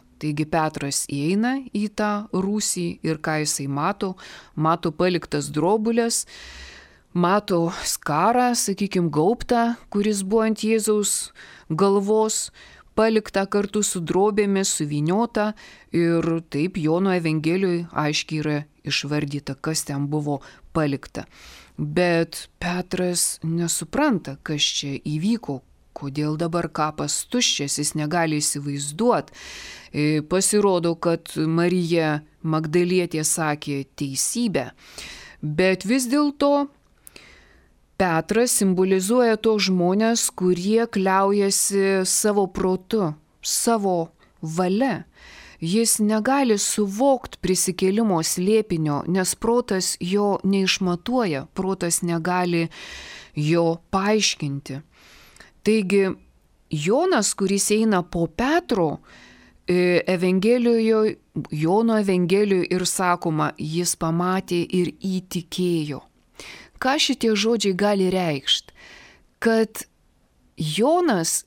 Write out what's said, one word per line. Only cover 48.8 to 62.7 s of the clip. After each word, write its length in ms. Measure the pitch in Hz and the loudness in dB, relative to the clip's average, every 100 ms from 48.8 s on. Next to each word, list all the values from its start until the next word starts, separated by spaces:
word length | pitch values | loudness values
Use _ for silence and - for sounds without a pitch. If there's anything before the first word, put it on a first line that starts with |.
| 156 143 | 0 -2
nes 300 | - 190 180 - | 0 0 0 -2
protas 640 | 220 240 240 190 180 - | 0 0 0 -2 -2 -4
jo 380 | 180 202 208 190 190 | -2 0 2 0 0
neišmatuoja, 1000 | 196 185 - 185 175 - 254 208 139 147 | 2 2 0 -2 -2 -2 -2 0 -2 -6
protas 480 | - 185 190 175 170 | -6 -4 -2 -2 -2
negali 720 | 175 170 170 180 180 170 165 - - - - - - 147 | -2 -2 0 0 0 0 -2 -8 -16 -16 -16 -18 -12 -4
jo 300 | 151 170 165 170 - | 0 2 2 0 -4
paaiškinti. 880 | 190 202 220 196 - 147 139 - 135 - _ - - - - - _ | -2 2 2 2 -2 -6 -6 -10 -14 -14 _ -20 -20 -20 -20 -20 _
Taigi, 580 | - 220 185 196 190 - _ _ _ _ _ | 0 2 2 2 2 -2 _ _ _ _ _
Jonas, 600 | 151 160 254 370 294 202 | -4 0 2 4 2 0
kuris 360 | - 190 202 - | 0 0 0 2
eina 300 | 214 220 185 | 2 4 2
po 260 | 175 170 170 | 0 -2 -2
Petro, 720 | - 254 339 359 190 160 151 - - - - - _ - | 0 0 0 0 0 0 -2 -12 -20 -20 -20 -20 _ 0
e, 340 | 180 180 175 - | 2 4 2 2
Evangelijoje, 1080 | 185 185 190 214 247 240 226 220 220 220 - _ - - | 0 2 4 4 4 4 4 4 4 2 -2 _ -10 -6
Jono 480 | 151 160 202 233 220 | -2 2 4 4 2
Evangelijoje 680 | 202 180 175 196 208 190 - | 2 2 2 2 2 2 0